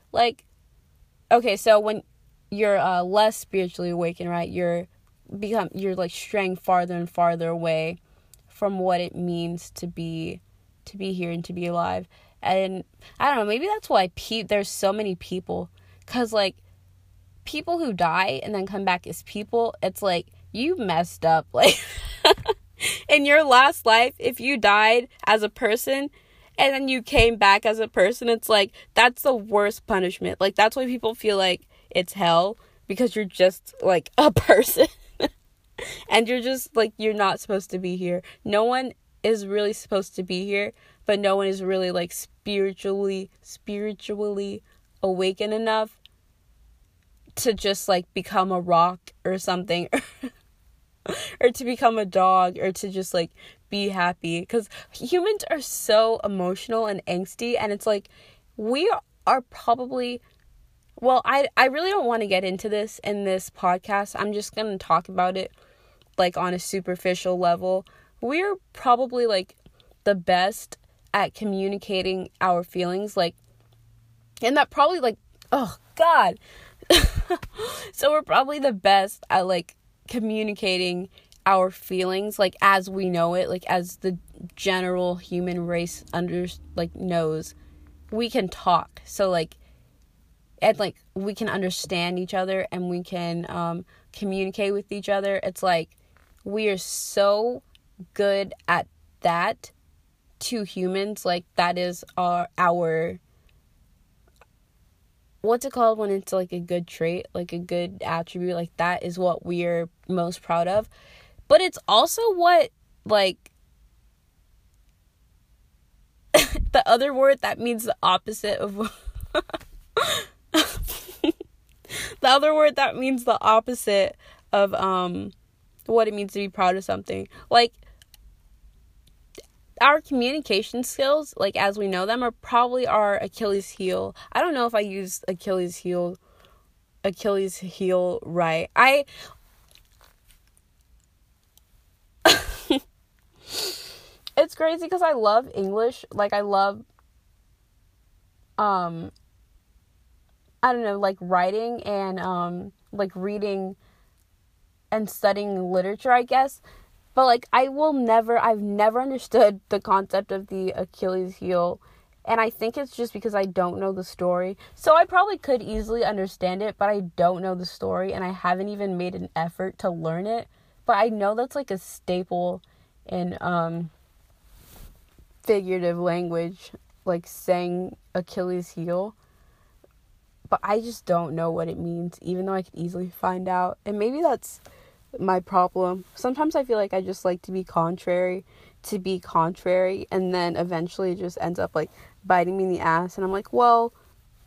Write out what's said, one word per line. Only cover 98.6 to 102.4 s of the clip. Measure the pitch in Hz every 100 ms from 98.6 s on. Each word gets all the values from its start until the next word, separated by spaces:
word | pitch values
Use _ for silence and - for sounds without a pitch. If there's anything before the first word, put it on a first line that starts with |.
| -
at | 170 - _ _ _
that | 175 170 190 233 - _ _ _ _ _ _ _
to | - 233
humans. | 202 190 185 190 202 208 190
Like, | 175 - -
that | 175 175
is | 180 180 - -
our, | 180 175